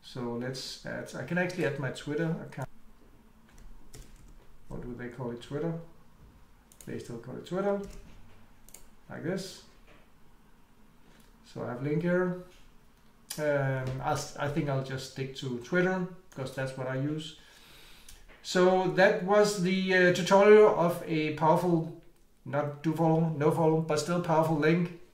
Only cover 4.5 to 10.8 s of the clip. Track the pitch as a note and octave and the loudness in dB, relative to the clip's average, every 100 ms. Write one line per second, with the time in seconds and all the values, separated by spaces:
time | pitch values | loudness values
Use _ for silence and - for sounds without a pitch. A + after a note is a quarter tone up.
4.5 | - - B2 A#2+ A#2+ A#2+ - B2 A#2 - | -18 -14 -12 -10 -10 -12 -10 -10 -10 -10
5.5 | C#3+ E3 E3 - - - - - - - | -6 -4 -6 -10 -20 -20 -20 -20 -20 -20
6.5 | - - - - A#2 - A#2 B2+ B2 A#2+ | -20 -20 -20 -12 -12 -10 -14 -12 -14 -8
7.5 | F3+ G3 G3+ G3 - - - - - - | -4 -2 -2 -6 -14 -18 -20 -20 -20 -20
8.5 | - - - - - - - C#3 F#3 F3 | -20 -20 -20 -20 -20 -18 -10 -6 -6 -8
9.5 | - - - - - - - - - - | -16 -20 -20 -20 -20 -20 -20 -20 -20 -20
10.5 | - - - | -20 -20 -20